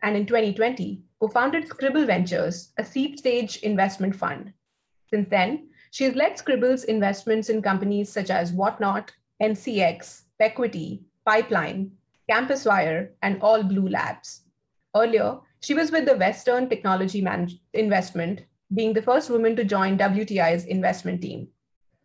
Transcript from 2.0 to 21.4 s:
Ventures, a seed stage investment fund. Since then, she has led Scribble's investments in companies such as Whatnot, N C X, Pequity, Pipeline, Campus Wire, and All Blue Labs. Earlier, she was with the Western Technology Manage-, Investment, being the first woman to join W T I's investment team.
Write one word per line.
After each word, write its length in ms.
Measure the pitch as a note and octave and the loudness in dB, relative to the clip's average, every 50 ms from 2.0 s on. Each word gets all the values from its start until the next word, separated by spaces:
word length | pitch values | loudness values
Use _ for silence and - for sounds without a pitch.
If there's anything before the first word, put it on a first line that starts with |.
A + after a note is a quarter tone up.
| D4 | 2
Ventures, 680 | A3+ F#3 F3+ F3+ F3 F3+ - D#3 D#3+ F3 - - - _ - | 2 2 2 0 0 0 -2 -2 -2 -4 -6 -10 -10 _ -8
a 60 | A3 | -8
seed 340 | - - C4+ C#4 D4+ C#4+ - | -4 -2 -2 -2 -2 -4 -2
stage 400 | - B3+ A#3+ A#3+ A3+ G#3 - - - | 0 0 0 0 0 -4 -6 -6 -4
investment 520 | G#3 G#3 F#3+ G3 F#3+ - - F#3+ G3 F#3+ | -2 0 2 2 0 0 -2 -2 -2 -2
fund. 380 | - F3+ E3+ C#3+ - - - - _ _ _ _ _ _ _ _ _ _ _ | -2 -4 -6 -6 -6 -10 -16 -20 _ _ _ _ _ _ _ _ _ _ _
Since 200 | A3 G#3 G3+ G3+ | -2 -2 0 0
then, 400 | G#3 G3 F3+ G3+ C#4 D#4 - - _ _ _ _ | 2 2 2 0 0 -4 -8 -12 _ _ _ _
she 120 | - - C4+ | -4 -2 0
has 120 | C4 A#3+ | 0 2
led 220 | C4 D4+ G4 - - | 2 2 0 0 -2
Scribble's 460 | - - C4+ A3 - B3+ C4 B3+ - | -2 0 0 2 2 2 2 0 0
investments 640 | - A3 A3 G3+ G3 G3+ - - - A3 A3 G#3 - | -2 0 0 0 0 0 -2 -2 -2 0 0 0 0
in 140 | G#3+ A3 | -2 -2
companies 500 | G3+ G3+ F#3+ F#3+ G3 G3+ G3+ G3+ G3+ G3+ | 0 0 0 0 0 0 0 0 -2 -2
such 180 | - G#3+ F#3+ F#3 | -4 -6 -4 -2
as 220 | F#3 F3+ F3 F3 | -2 -2 -2 -2
Whatnot, 600 | F3 F3+ G3 G#3+ A3+ - G#3+ G3 G3 G#3 G#3 - - _ _ _ _ - | -2 0 0 0 0 0 -2 -2 -2 -2 -6 -10 -16 _ _ _ _ -2
N 160 | G#3+ A3 G#3+ | -2 0 0
C 260 | G#3 - C4 A3+ G3 | -2 -4 -4 0 2
X, 420 | F#3 E3 E3+ - - - - - - _ _ - | 2 2 0 -2 -8 -18 -18 -20 -20 _ _ 0
Pequity, 640 | G#3+ A3 - - B3 G#3+ - F3 D#3+ - G3+ - - _ _ _ _ | 0 0 2 0 -2 -2 -2 -6 -8 -10 -10 -12 -14 _ _ _ _
Pipeline, 680 | G#3+ G#3+ A3+ A#3 - G#3+ F3 D#3 D3+ - F#3+ G3 F#3+ - _ _ _ _ _ _ - | 2 2 2 2 2 0 -2 -2 -2 -4 -6 -8 -8 -10 _ _ _ _ _ _ 0
Campus 360 | G#3+ A3+ C4 C4 C#4 C4+ - | 0 0 0 0 -2 0 2
Wire, 480 | G#3+ G3+ F#3+ E3 D#3+ D#3+ E3+ G3 - - _ | 2 4 4 2 2 0 -2 -4 -6 -8 _
and 200 | - G3 G3 F#3+ | -4 -4 -2 2
All 220 | - G#3+ A3 A3 G#3 | 4 4 4 4 4
Blue 240 | F#3+ G3 G3 F#3+ F#3 | 2 0 0 0 0
Labs. 540 | G3 - - - - - - - - - _ _ _ _ _ _ _ _ _ _ - | 0 -2 -2 -4 -6 -10 -14 -18 -20 -20 _ _ _ _ _ _ _ _ _ _ 0
Earlier, 440 | G#3 A3+ A#3 A3+ G#3+ G3+ G#3 B3+ C4+ - _ _ _ | 2 2 4 2 2 2 0 -2 -6 -10 _ _ _
she 120 | - - C#4+ | -4 -2 0
was 180 | D#4 E4 D4+ | 0 2 2
with 140 | D#4 D#4+ C4 | 2 2 4
the 120 | C#4 B3+ G3+ | 4 4 4
Western 500 | F#3 G3 - - - B3+ B3 B3 B3+ B3+ | 4 2 0 0 0 0 2 2 0 0
Technology 540 | A#3+ - - G3 F#3+ F#3 F#3+ F#3+ F#3+ G3+ | -2 -2 0 0 0 0 0 -2 -2 -2
Manage-, 360 | F#3+ F3+ - F3 F3 F3 F3 - _ _ - | -2 -2 -2 -2 -4 -4 -6 -10 _ _ -2
Investment, 680 | G#3+ A3 G#3 G3 F#3+ - - - F3 E3 F3 G3+ F3+ - _ _ _ _ _ F#3+ | -2 0 2 2 2 0 -2 -4 -4 -4 -4 -4 -6 -10 _ _ _ _ _ -2
being 160 | A3 A3+ A3 | 0 0 0
the 100 | G#3+ A3 | 0 0
first 280 | A3 B3 B3 D4+ D4+ - | 2 2 2 2 2 2
woman 260 | A#3+ A3+ A3+ A3+ A3+ | 0 2 2 2 2
to 80 | A#3+ A3+ | 2 0
join 320 | G3 G3+ F#3+ F#3+ F#3+ G3 | 0 0 2 2 2 2
W 300 | F#3+ G3 G3 F#3+ G#3 G#3+ | 2 2 2 2 0 -2
T 160 | G#3 G#3 F#3+ | -2 0 2
I's 240 | E3+ E3 E3+ F3 F3 | 2 2 2 0 0
investment 560 | - F#3 F#3+ F#3 F#3 F#3 - - F3+ F3+ F3 | -2 -2 0 0 0 0 -2 -4 -6 -6 -4
team. 260 | F3+ - - - | -6 -8 -10 -10